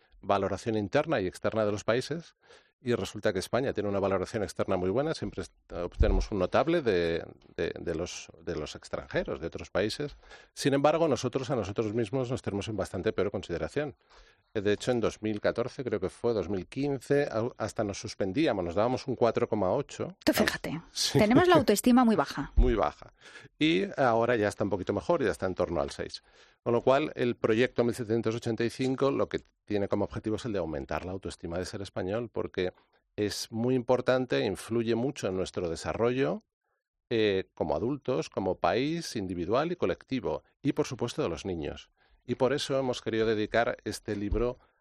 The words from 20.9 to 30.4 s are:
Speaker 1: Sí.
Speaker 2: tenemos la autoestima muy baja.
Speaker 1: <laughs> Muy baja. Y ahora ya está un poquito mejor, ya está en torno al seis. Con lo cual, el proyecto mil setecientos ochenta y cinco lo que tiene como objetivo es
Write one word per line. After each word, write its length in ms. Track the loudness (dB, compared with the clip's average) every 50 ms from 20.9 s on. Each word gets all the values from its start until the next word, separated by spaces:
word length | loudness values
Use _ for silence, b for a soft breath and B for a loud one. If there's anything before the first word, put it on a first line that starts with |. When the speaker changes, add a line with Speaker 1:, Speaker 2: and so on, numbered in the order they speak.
| -6
Speaker 1:
Sí. 280 | -4 -2 2 4 6
Speaker 2:
tenemos 260 | 6 8 6 6 8
la 80 | 8 8
autoestima 500 | 6 6 6 4 4 6 6 6 8 8
muy 120 | 6 4
baja. 360 | 4 2 0 -2 -6 -8 0 4
Speaker 1:
<laughs> 40 |
Muy 180 | 4 6 6 6
baja. 400 | 4 2 2 0 -4 -18 -20 -20 B B B B B B B B 0
Y 260 | 2 2 4 2 0 0 0
ahora 380 | 2 4 4 4 4 4 4 4
ya 120 | 4 2 2
está 160 | 2 0 -2
un 60 | 0
poquito 220 | 0 -2 0 0 -2
mejor, 300 | 0 2 2 2 2 2
ya 60 | 2
está 160 | 0 0 -2
en 80 | -2 0
torno 260 | 0 0 0 0 0
al 100 | -2 -2
seis. 320 | -4 -8 -8 -10 -10 -14 b b b b b b b b b
Con 120 | 0 0
lo 80 | 2 4
cual, 300 | 4 4 4 4 0 -2
el 200 | -2 0 -2 0
proyecto 480 | 0 2 2 4 4 4 2 2 0 0
mil 120 | 0 0
setecientos 400 | -2 -2 -2 0 0 0 0 -2
ochenta 280 | -2 -2 -4 -2 -2 -2
y 80 | -2
cinco 400 | -2 -2 -2 -2 0 2 2 2
lo 180 | 2 0 -2 -2
que 120 | -4 -6 -8 _ _ _ _
tiene 240 | -4 -2 -2 0 0
como 160 | 0 -2 -2
objetivo 320 | -2 -4 -6 -4 -4 -4
es 80 | -4